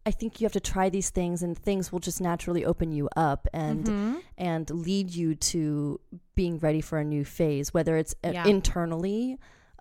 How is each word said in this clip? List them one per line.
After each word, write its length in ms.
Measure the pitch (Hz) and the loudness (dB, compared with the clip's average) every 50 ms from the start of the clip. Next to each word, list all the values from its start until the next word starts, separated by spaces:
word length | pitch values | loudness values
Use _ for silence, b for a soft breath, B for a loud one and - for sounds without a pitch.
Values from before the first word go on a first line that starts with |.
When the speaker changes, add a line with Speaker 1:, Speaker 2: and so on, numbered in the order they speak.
| - | -2
Speaker 1:
I 60 | 220 | 0
think 300 | 202 - 220 226 - - | 0 0 -2 -4 -4 0
you 40 | 220 | 0
have 80 | 208 - | 0 0
to 60 | 196 | 0
try 280 | - - - 190 190 190 | -2 0 2 2 2 4
these 220 | 175 196 180 - | 2 0 -2 -2
things 300 | - 185 175 175 175 165 175 | -2 -2 0 0 0 -2 -2
and 120 | 175 170 | -4 -4
things 360 | - - 202 196 190 175 - | -4 -2 0 0 0 0 -2
will 80 | 180 185 | -4 -4
just 200 | - 175 165 - | -4 -4 -4 -2
naturally 440 | 185 175 170 165 - 175 175 170 - | 0 0 0 -2 -2 0 0 0 2
open 260 | 165 170 - 170 165 | 2 2 2 0 0
you 180 | 156 147 143 - - | 0 0 -2 0 2
up 320 | 160 165 147 139 - - - | 2 2 2 2 0 -2 -2
and, 320 | - 160 156 151 151 151 - | -2 -2 -2 -2 -2 0 0
Speaker 2:
Mm-hmm. 320 | 220 208 202 202 220 269 349 B B B - | 0 0 0 0 0 -2 -4 B B B -4
Speaker 1:
and 300 | 180 175 165 160 160 151 | -2 -2 -2 -2 -2 -4
lead 400 | 151 170 160 175 196 196 196 180 170 | -4 -4 -2 0 0 0 0 -2 -2
you 220 | 170 170 160 156 | -2 0 0 0
to 640 | - - - - 170 156 151 147 147 147 143 143 - _ - - 175 _ _ - | 0 -2 -2 0 0 0 0 0 0 -2 -2 -4 -6 _ -16 -20 -20 _ _ 0
being 240 | - 185 170 170 151 | 2 2 2 0 2
ready 220 | 160 156 156 156 | 2 2 2 2
for 180 | 151 - 160 156 | 0 -2 -2 -2
a 60 | 147 | 0
new 200 | 151 151 147 143 | 0 0 -2 -2
phase, 480 | - - - 170 151 147 139 143 - | -2 0 0 2 2 2 0 -2 0
whether 240 | - 170 151 160 160 | 0 2 2 4 2
it's, 180 | 160 156 - - - - | 2 2 0 -4 -6 -4
uh, 60 | 170 | -4
Speaker 2:
Yeah. 140 | 170 175 170 202 | -2 2 4 4
Speaker 1:
internally, 920 | 202 196 - - - 175 170 165 165 165 180 196 208 226 247 254 262 - b b b b b b b b | 4 6 4 2 2 0 0 -2 -2 -2 -2 -2 -2 -2 -2 -4 -4 -8 b b b b b b b b